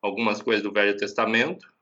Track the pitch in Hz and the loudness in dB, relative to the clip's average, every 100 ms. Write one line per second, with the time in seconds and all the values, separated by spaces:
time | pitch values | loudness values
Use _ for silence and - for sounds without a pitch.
0 | 104 98 113 104 - 107 104 104 101 101 | -6 -2 -2 -2 0 0 2 2 2 2
1 | 101 - 110 113 135 185 - _ | -4 -2 0 2 0 -2 -14 _